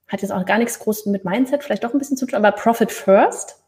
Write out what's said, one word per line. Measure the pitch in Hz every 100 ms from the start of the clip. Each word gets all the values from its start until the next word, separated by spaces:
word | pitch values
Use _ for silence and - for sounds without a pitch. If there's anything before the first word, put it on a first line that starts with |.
| -
hat | 208
jetzt | 202
auch | 190 185
gar | 208
nichts | 233 -
groß | - 208 -
mit | 196
Mindset, | 185 208 254 285
vielleicht | - 208
doch | 233
ein | 285
bisschen | 277 269
zu | -
tun, | 214
aber | 208
Profit | 202 226 233 208
First, | - - 196 370 - - -